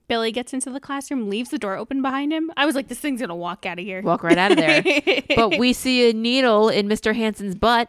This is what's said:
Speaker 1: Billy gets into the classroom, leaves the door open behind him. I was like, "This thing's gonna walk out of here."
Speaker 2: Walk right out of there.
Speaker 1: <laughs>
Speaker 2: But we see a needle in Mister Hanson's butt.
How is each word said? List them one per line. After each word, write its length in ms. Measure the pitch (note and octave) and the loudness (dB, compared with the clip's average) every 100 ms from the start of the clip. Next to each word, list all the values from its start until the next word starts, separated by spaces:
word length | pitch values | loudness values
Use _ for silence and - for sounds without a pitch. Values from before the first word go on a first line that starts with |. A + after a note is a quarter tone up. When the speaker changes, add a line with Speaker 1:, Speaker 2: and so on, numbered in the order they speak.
| - | -4
Speaker 1:
Billy 240 | A#3 A3+ | -2 -2
gets 200 | A#3 B3 | -4 -6
into 180 | C4 C4+ | -8 -8
the 100 | C4+ | -10
classroom, 500 | - C#4 C4+ C#4 G#3 | -8 -10 -6 -6 -4
leaves 200 | G#3 B3 | -4 -4
the 80 | C#4+ | -6
door 180 | G#3 F#3+ | -4 -6
open 260 | A3+ C4+ | -6 -4
behind 300 | C4 C4 C#4+ | -2 -2 -2
him. 180 | D#4+ D#4+ C4 | -2 -2 0
I 100 | C#4+ | 0
was 80 | |
like, 140 | C#4 - | 0 -4
"This 100 | A#3+ | -6
thing's 220 | D4+ B3 | -6 -4
gonna 160 | A#3 E3+ | -6 -6
walk 280 | F3 F3+ | -8 -8
out 140 | F#3+ F3 | -8 -8
of 60 | |
here." 180 | F3+ F#3 | -8 -4
Speaker 2:
Walk 220 | G#3 - | -2 0
right 120 | E3+ E3+ | 2 4
out 140 | F#3+ | 4
of 60 | E4+ | 4
there. 240 | D#4 D4+ | 4 2
Speaker 1:
<laughs> 540 | F#3+ C#4+ - - - C4+ | 2 0 2 0 0 2
Speaker 2:
But 200 | A3+ G#3 | 2 2
we 140 | B3+ | 2
see 380 | B3 B3+ B3+ A#3+ | 0 0 2 4
a 20 | |
needle 560 | A3 A3+ C4 B3+ G#3+ A3 | 2 0 2 4 4 4
in 200 | - G3+ | 2 0
Mister 240 | G#3+ A3+ | 0 0
Hanson's 420 | A3+ A3 G#3 G3+ | 0 -2 -2 -6
butt. 340 | F#3+ A3 A#3 | -2 2 2